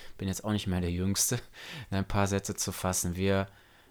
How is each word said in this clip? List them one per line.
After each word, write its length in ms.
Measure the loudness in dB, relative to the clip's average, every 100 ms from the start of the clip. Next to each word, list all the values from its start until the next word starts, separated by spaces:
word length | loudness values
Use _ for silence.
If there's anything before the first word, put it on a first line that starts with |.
| -12 -4
bin 100 | -4
jetzt 160 | -2
auch 80 | 0
nicht 140 | 0 2
mehr 160 | 0
der 100 | 0
Jüngste, 440 | 2 2 2 2 0 -4 -14
<laughs> 260 | -14 -12 -4
in 60 | -2
ein 100 | 0
paar 200 | 2 2
Sätze 280 | 2 0
zu 160 | -2 -4
fassen. 460 | -2 0 0 0 2
Wir, 320 | 4 4 2 -6 -20 -20 -12